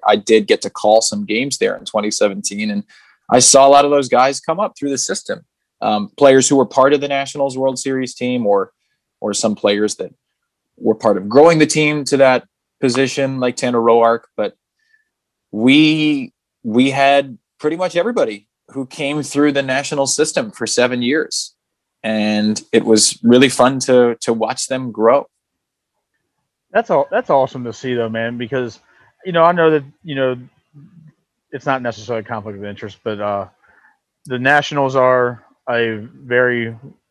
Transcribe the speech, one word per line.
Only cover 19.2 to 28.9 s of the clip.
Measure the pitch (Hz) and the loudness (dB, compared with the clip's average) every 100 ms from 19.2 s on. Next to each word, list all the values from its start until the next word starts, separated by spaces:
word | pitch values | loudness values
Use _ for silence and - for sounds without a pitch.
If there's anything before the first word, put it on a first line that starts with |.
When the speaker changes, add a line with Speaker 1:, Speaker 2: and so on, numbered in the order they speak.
Speaker 1:
through | 135 143 147 | -4 0 0
the | 139 | 0
national | 135 131 143 147 135 | -2 -4 -4 -4 -2
system | - 151 - 113 | 0 -2 -2 -6
for | - 113 | -8 -6
seven | - 123 123 | 0 0 0
years. | 120 156 - - - _ _ _ _ _ | -2 -2 -4 -8 -12 _ _ _ _ _
And | 110 107 107 107 107 107 - | -6 -2 -2 0 -2 -4 0
it | 117 | 0
was | - 110 - - | 4 2 2 0
really | 117 123 135 | 4 6 4
fun | - 123 135 | 2 2 0
to, | 131 127 120 117 | 2 2 2 0
to | - | -4
watch | 117 110 131 - | -4 -4 -6 -6
them | 131 127 | -6 -8
grow. | 107 113 139 - _ _ _ _ _ _ _ _ _ _ _ _ _ _ | 0 2 2 0 _ _ _ _ _ _ _ _ _ _ _ _ _ _
Speaker 2:
That's | 202 233 | -4 0
all, | 160 139 | -2 0
that's | 208 - | -4 0
awesome | 143 131 131 120 | 0 0 -4 -12
to | |
see | 110 131 | -8 -6
though, | 120 113 | -4 -4
man, | 113 113 120 | -4 -6 -6
because, | 117 135 120 - _ | -6 -6 -6 -10 _